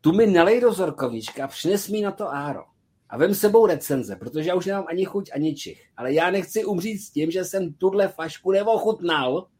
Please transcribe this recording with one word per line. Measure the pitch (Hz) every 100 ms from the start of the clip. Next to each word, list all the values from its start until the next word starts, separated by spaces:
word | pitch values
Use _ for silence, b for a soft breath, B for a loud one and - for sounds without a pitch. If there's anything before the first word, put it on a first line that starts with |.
tu | 147
mi | 190 220
nalej | 175 175 240
do | 240
zorkovnička | 185 175 143 131 117 113 135 135
a |
přines | - 160 202 196
mi | 214
na | 202
to | 196 196
áro. | 143 147 98 - _ _ _ _
A | 117
vem | 175 202
sebou | 208 226 214
recenze, | 151 - 139 104 95
protože | 117 156 160
já | 180
už | 185
nemám | 196 170
ani | 175 190
chuť, | 202 190
ani | 139 156 143
čich. | - 78 _ -
Ale | 127
já | 151 175
nechci | 196 165 220 190
umřít | 185 208 202
s | -
tím, | 147 160
že | 180
jsem | 180 196 175
tuhle | 147 190 196 190
flašku | - 165 - 185
neochutnal | 196 208 220 220 220 175 156 127 113 -